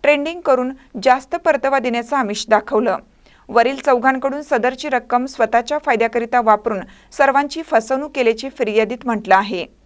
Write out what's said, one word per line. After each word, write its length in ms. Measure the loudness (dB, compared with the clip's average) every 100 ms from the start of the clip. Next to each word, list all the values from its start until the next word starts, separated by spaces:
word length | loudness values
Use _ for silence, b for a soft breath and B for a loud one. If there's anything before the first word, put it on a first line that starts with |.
ट्रेडिंग 380 | 4 2 0 -6
करून 320 | 0 0 0 -8 b -2
जास्त 340 | 2 2 0 -4
परतावा 420 | 0 0 0 0
देण्याचं 380 | 0 -4 -2 -2
आमिष 280 | -2 -4 2
दाखवलं. 480 | 0 2 -2 0 -4 -8 b b b b
वरील 280 | 2 2 0
चौघांकडून 680 | 0 2 2 0 -4 -6
सदरची 460 | -4 -2 0 -4 -4
रक्कम 360 | -4 -2 -4
स्वतःच्या 540 | -4 -2 0 0 0 -6
फायद्याकरिता 640 | -2 0 0 -2 0 0
वापरून 400 | 4 2 2 -6 -8 b b
सर्वांची 500 | 0 2 4 0 -6
फसवणूक 500 | -2 -2 0 -4 -4
केल्याची 340 | 0 0 0 -6
फिर्यादीत 500 | -6 -2 0 0 -4
म्हटलं 300 | -4 -6 2
आहे. 420 | 2 2 -6 -10 _